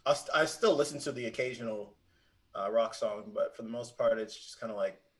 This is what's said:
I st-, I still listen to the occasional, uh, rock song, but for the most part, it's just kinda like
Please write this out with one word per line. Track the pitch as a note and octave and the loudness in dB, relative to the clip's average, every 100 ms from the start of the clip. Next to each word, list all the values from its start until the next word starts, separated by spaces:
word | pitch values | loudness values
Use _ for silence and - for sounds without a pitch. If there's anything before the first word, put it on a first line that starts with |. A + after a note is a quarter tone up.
| C3+ | 2
I | C#3+ | 2
st-, | - D#3 | 2 2
I | D#3+ | 2
still | - A3 C#3+ | 4 4 6
listen | - C#3+ | 2 -2
to | C#3+ | -6
the | B2 A2+ | -4 -4
occasional, | B2 B2+ A#2+ A#2 G#2+ G2+ - _ _ _ _ _ G2 | -2 -4 -4 -6 -6 -8 -16 _ _ _ _ _ -4
uh, | G2 | 0
rock | A2+ A2 - | 2 2 0
song, | A2 G#2 G#2 A2 | -4 -4 -6 -4
but | A#2 - | -4 -4
for | |
the | A2+ | -8
most | A#2+ A#2+ - | -8 -6 0
part, | A#2 A2+ | 2 2
it's | G#2+ - | -2 -10
just | - - | -16 -10
kinda | A2+ G#2 | -6 -2
like | F#2+ - _ | -2 -4 _